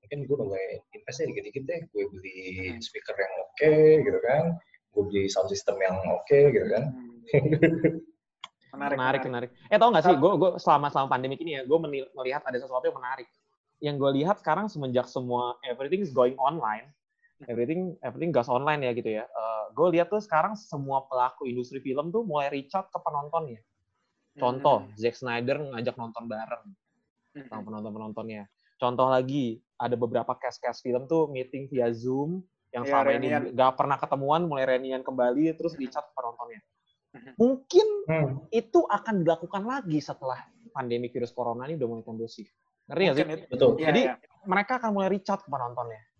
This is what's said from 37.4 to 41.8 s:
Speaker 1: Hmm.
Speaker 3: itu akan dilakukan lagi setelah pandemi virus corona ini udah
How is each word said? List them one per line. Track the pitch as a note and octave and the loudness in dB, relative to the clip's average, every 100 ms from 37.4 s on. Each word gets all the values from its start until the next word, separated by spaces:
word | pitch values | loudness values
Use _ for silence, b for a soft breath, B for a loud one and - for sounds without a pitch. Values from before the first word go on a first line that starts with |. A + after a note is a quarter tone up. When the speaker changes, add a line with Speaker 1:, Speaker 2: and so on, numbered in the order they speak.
| A#3 C4 - F4+ A4 G#4 | 2 2 4 4 6 0
Speaker 1:
Hmm. | G4 D#3+ C#3 C3+ - | 0 2 2 -2 -2
Speaker 3:
itu | A3 A3+ F4 | -2 2 2
akan | - G#3 - G#3 | 4 0 0 0
dilakukan | D#3+ E3 E3+ G3 | 2 0 -2 -6
lagi | G#3+ C4+ G3+ D3+ | -4 -6 -2 -2
setelah | C#3 C#3 C3 B2+ - _ - | -4 -10 -8 -8 -12 _ -12
pandemi | C#3 B2 A#2+ B2 | -8 -4 -4 -4
virus | B2+ A#2+ | -4 -6
corona | - A#2 A#2 C3 | -4 -4 -4 -6
ini | |
udah | D#3+ | -4